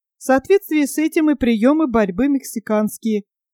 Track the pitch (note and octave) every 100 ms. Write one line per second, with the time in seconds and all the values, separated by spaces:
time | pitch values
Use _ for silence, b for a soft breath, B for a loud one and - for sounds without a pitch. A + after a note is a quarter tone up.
0 | _ _ - C4+ - G4 - D4+ C#4 -
1 | D#4 E4+ D4+ C#4 A#3 A3+ A#3+ D#4 D#4 A3+
2 | G3+ F3+ C#4 C#4 - A3 - G#3+ G#3+ -
3 | A3+ G#3 - _ _